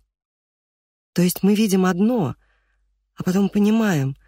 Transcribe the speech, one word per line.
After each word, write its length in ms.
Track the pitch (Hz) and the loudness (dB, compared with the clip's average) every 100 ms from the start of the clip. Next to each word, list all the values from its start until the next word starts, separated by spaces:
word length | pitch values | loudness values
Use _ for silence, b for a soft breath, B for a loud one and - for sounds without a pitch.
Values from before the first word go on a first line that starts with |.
| _ _ _ _ _ _ _ _ _ _ _ | _ _ _ _ _ _ _ _ _ _ _
То 80 | - | 0
есть 220 | 175 - | 0 0
мы 100 | 190 | 0
видим 320 | 208 220 190 185 | 2 2 2 0
одно, 500 | 175 214 247 135 - _ _ _ _ _ _ _ | 0 0 0 -2 -6 _ _ _ _ _ _ _
а 80 | - | -10
потом 260 | - 185 196 | -4 0 0
понимаем — 680 | 208 208 226 214 156 135 143 | 0 2 2 0 0 -2 -8